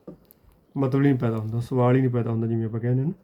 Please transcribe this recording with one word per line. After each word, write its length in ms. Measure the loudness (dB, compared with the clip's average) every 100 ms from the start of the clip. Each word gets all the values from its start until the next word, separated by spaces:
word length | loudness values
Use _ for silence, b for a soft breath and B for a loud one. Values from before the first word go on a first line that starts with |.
| -20 -20 _ _ _ _ _ -4
ਮਤਲਬ 240 | 0 4
ਨਹੀਂ 140 | 4 2
ਪੈਦਾ 220 | 0 -2
ਹੁੰਦਾ, 220 | -4 -6
ਸਵਾਲ 360 | -2 2 4 4
ਹੀ 60 |
ਨਹੀਂ 80 | 2
ਪੈਦਾ 220 | 0 -2
ਹੁੰਦਾ। 160 | -2 -2
ਜਿਵੇਂ 180 | -2 -4
ਆਪਾਂ 140 | -4
ਕਹਿੰਦੇ 240 | -2 0
ਨਾ 80 | -2 -6